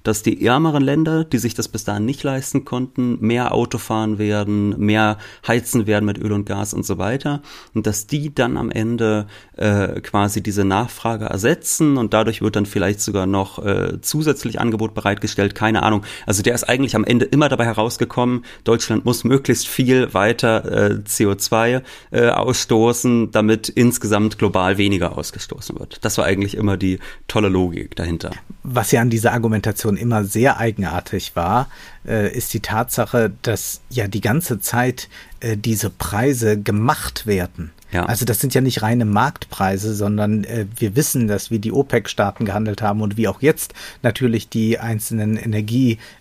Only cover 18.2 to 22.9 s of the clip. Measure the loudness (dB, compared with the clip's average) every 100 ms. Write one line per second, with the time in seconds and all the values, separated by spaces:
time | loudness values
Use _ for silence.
18.2 | 0 -2 -6 -6 0 0 2 0 0 0
19.2 | 2 2 2 0 0 0 4 4 2 2
20.2 | 2 2 2 2 0 2 2 2 -2 0
21.2 | 2 2 0 2 2 0 -4 -16 -4 2
22.2 | 4 4 0 -2 2 4 4